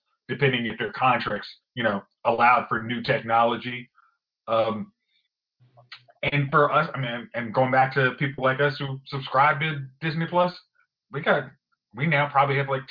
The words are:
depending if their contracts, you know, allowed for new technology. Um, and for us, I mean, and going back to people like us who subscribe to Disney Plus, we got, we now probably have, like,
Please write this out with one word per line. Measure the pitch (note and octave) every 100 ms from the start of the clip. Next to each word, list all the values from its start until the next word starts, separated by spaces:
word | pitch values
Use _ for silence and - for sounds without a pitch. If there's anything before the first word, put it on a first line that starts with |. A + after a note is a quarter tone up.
| _ _ -
depending | C3 C#3 B2 A2+
if | -
their | G#2+
contracts, | - B2+ A#2 - G2+ - - _ B2
you |
know, | A2+ G2+ - _
allowed | A#2+ A#2 A#2+ A#2+ -
for | A#2
new | A2+ A#2+
technology. | - A2 A2+ A#2 A#2 A#2 B2 B2 B2 _ _ _ _ _ -
Um, | A2+ G#2+ G#2+ - _ _ _ _ _ _ _ _ _ _ - _ _
and | C3+ C#3+ C#3
for | D#3 D3
us, | C#3+ E3 C3+
I |
mean, | A#2+ A#2+ A2
and | A#2 A2+
going | C3 B2+
back | C3 C3+ C#3
to | B2+
people | B2 C#3 - C3
like | C3+
us | C#3+ C#3
who | C#3 C3+ -
subscribe | C3+ - C3+ D3 D3
to | D#3 C#3+ C3+ _
Disney | D#3+ D#3+ E3
Plus, | F3 F3+ - _ _ _ _ _
we | C3+
got, | F#3+ D#3 C3+ - _ _ _ G#2
we | D#3+
now | D3 D3
probably | C#3 C#3 C#3
have, | C3+
like, | C3+ B2+